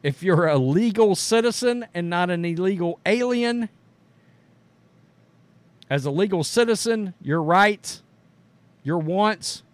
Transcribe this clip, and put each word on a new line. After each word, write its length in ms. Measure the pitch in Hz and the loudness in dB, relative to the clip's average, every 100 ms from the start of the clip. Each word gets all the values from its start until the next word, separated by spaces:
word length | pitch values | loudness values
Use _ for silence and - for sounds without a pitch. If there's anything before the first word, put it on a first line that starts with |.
If 180 | 147 139 | -4 -2
you're 240 | 180 160 165 | 2 2 4
a 120 | 143 | 2
legal 560 | 127 156 233 208 214 | 2 2 2 2 2
citizen 720 | 185 - 226 233 226 247 240 226 | 2 0 2 0 0 -2 -2 -6
and 160 | 175 170 | -6 -4
not 180 | 175 180 | -2 -2
an 160 | 175 | -2
illegal 560 | 170 165 185 190 170 165 - | -2 0 -2 0 -4 -4 -2
alien, 640 | 226 247 247 240 240 220 _ _ _ _ _ _ _ _ _ _ _ _ _ _ _ _ _ _ _ _ _ _ | 0 0 0 -2 -2 -6 _ _ _ _ _ _ _ _ _ _ _ _ _ _ _ _ _ _ _ _ _ _
as 160 | 139 | -4
a 60 | 139 | -2
legal 340 | 143 202 185 | -2 0 0
citizen, 720 | 147 233 233 220 226 220 202 - | 0 0 2 0 0 -2 -4 -10
your 200 | - 160 | -4 -2
rights, 600 | 156 180 208 208 - - _ _ _ _ _ _ _ _ | 2 4 4 2 -10 -16 _ _ _ _ _ _ _ _
your 160 | 135 170 | -4 -4
wants 640 | 156 185 214 214 - - _ | -2 0 0 -2 -8 -12 _